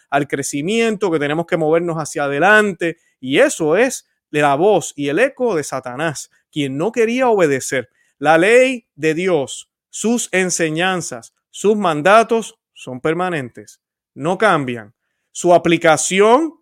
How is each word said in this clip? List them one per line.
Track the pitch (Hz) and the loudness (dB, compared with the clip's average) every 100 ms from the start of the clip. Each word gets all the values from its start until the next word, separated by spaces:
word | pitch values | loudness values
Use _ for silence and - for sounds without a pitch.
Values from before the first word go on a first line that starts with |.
| - | -4
al | 139 143 | -2 -2
crecimiento, | 139 135 143 156 226 226 208 202 | -4 -6 -6 -2 0 0 -2 -2
que | 160 | 0
tenemos | 143 156 165 | -2 -4 -2
que | 175 | -2
movernos | 156 165 170 160 | 2 0 0 -6
hacia | 147 160 | -6 -4
adelante. | 143 143 180 214 208 180 170 160 _ _ | -4 2 4 4 2 -2 -6 -6 _ _
Y | 131 147 | -2 2
eso | 277 - 156 175 | 2 0 0 2
es | 262 - - _ _ | 0 -4 -14 _ _
la | 147 147 139 | -2 0 2
voz | 190 196 - - | 2 2 -2 -6
y | 143 | -4
el | 151 | 0
eco | 262 - 247 | -2 -2 -2
de | 175 | -2
Satanás, | 139 135 123 123 160 139 - _ _ | -4 -8 -8 -6 -6 -6 -14 _ _
quien | 156 139 135 | -6 -4 -4
no | 185 | -4
quería | 233 226 240 262 | 0 0 0 0
obedecer. | 214 160 135 - 135 113 _ _ - | 2 2 0 -2 -6 -6 _ _ -4
La | 143 160 | 2 4
ley | 190 240 262 254 - - | 6 4 4 0 -12 -6
de | 156 | -2
Dios, | 156 185 165 127 - - _ _ | -2 0 0 -2 -10 -20 _ _
sus | - 214 240 - | -6 -2 -2 -2
enseñanzas, | 185 185 - 165 156 185 185 165 117 - _ _ | -2 -2 -2 -2 -2 -2 -2 -6 -12 -16 _ _
sus | - 196 214 | -4 0 0
mandatos | 190 151 147 214 220 226 - - _ | 0 0 4 4 4 -2 -4 -14 _
son | - - 127 | -20 -16 -6
permanentes, | 156 165 180 165 123 - 104 - _ _ _ | -4 -2 -2 -4 -8 -12 -20 -20 _ _ _
no | - 147 190 | -8 -4 0
cambian. | 214 170 131 120 107 _ _ _ _ | 2 2 0 -8 -12 _ _ _ _
Su | - 175 | -2 4
aplicación | 175 170 165 165 151 - 190 208 247 320 - | 4 4 2 2 2 0 2 4 4 0 -8